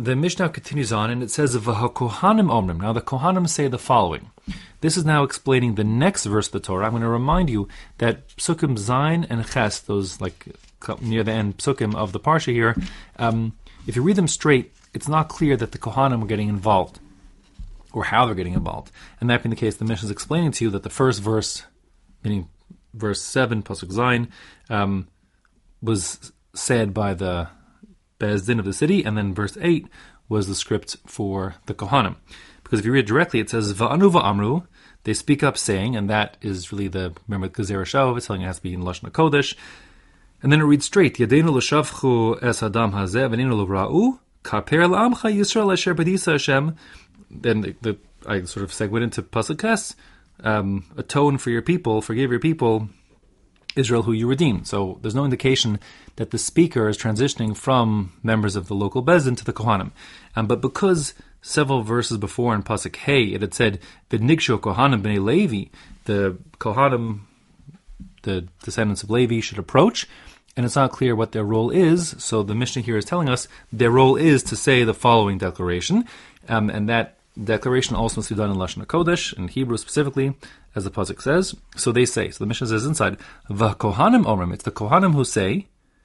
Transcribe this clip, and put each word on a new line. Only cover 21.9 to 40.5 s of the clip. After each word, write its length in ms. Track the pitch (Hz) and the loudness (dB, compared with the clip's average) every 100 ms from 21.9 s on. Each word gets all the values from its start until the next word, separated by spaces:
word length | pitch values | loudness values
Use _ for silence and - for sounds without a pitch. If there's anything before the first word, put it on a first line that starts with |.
| _ _ _ | _ _ _
meaning 240 | 107 104 85 _ - - _ | -4 -4 -6 _ -20 -20 _
verse 280 | 113 107 98 | -8 -4 -4
seven, 420 | - 135 123 113 | -4 0 0 0
Pasuk 260 | - 90 90 | -6 -10 -6
Zayin, 400 | 98 123 120 120 - - - - | -2 0 0 -2 -10 -20 -20 -6
um, 380 | 110 98 98 - _ _ _ _ _ _ - | -2 0 -2 -6 _ _ _ _ _ _ -10
was 500 | 113 104 85 - - _ _ | -2 -2 -2 -10 -18 _ _
said 400 | - - 123 104 | -8 -2 0 0
by 200 | 101 101 | -2 -2
the 360 | 87 95 87 85 - _ _ - _ _ - | -2 -4 -4 -6 -10 _ _ -20 _ _ -6
Beis 260 | 107 104 95 | -2 -2 0
Din 140 | 117 | -2
of 60 | 98 | -2
the 60 | |
city, 320 | 95 156 196 | -2 2 2
and 140 | 107 107 | 2 -2
then 160 | 101 | -2
verse 240 | 92 104 - | -2 -4 -2
eight 280 | 170 165 - - - - - | 0 0 -2 -18 -20 -20 -4
was 180 | 107 95 | -2 -2
the 80 | 98 | -4
script 400 | - 104 - - - | -4 -4 -6 -16 -14
for 500 | - 101 98 95 - - | -8 -6 -4 -6 -8 -12
the 80 | |
Kohanim. 420 | 104 98 135 98 - - - - - | -10 -2 0 0 -4 -16 -20 -20 -20
Because 160 | - 110 | -4 -2
if 60 | 107 | 2
you 80 | |
read 120 | 135 104 | 2 2
directly, 360 | 123 175 120 | 2 2 0
it 80 | 104 | -2
says, 240 | 117 104 | -2 -2
"Va'anu 360 | 101 113 151 202 | -2 0 4 4
va'amru," 560 | 170 101 101 104 156 - _ - _ | 4 2 2 0 0 -4 _ -20 _
they 100 | - | -4
speak 300 | 107 - 143 | -4 0 2
up 140 | 143 - | 2 0
saying, 400 | - 98 107 117 | -2 -2 0 -2
and 120 | 101 | 0
that 280 | 107 104 - | 0 -2 -6
is 300 | 107 95 87 | -8 -8 -8
really 160 | 101 98 | -6 -6
the, 260 | 95 92 82 - | -4 -6 -8 -8
remember, 220 | 98 95 | -6 -6
Gezerah 340 | - 98 98 | -6 -4 -4
Shav, 320 | 92 139 135 120 | -2 0 2 0
it's 120 | - | -4
telling 140 | 98 | -6
you 60 | 92 | -6
it 20 | |
has 80 | 90 | -8
to 60 | |
be 100 | 92 | -8
in 80 | 90 | -6
Lashon 300 | 90 87 - | -6 -8 -6
HaKodesh. 440 | - 160 143 135 - - - - - _ _ _ _ | 2 4 4 0 -4 -16 -20 -20 -20 _ _ _ _
And 80 | 131 | 4